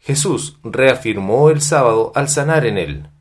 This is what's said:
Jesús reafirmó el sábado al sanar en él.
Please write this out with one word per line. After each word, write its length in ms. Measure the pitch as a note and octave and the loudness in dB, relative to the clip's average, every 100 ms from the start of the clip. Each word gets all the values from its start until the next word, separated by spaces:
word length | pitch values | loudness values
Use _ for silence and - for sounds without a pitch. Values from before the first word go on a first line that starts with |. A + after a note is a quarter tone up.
Jesús 580 | - C#3 G3 B2+ - - | -4 -2 -2 -2 -6 -14
reafirmó 880 | A#2 A#2 C3 B2 A2+ G2 F#2+ A#2 D3+ | -10 2 2 2 -2 -4 -2 2 4
el 100 | D3+ | 2
sábado 520 | D3 D#3 B2+ A2 A2+ | 0 2 2 2 0
al 140 | - C#3+ | -2 -2
sanar 360 | D3 C#3+ D#3+ | -2 0 0
en 140 | B2 G2+ | 0 -2
él. 300 | D#2+ D2 - _ | -6 -8 -14 _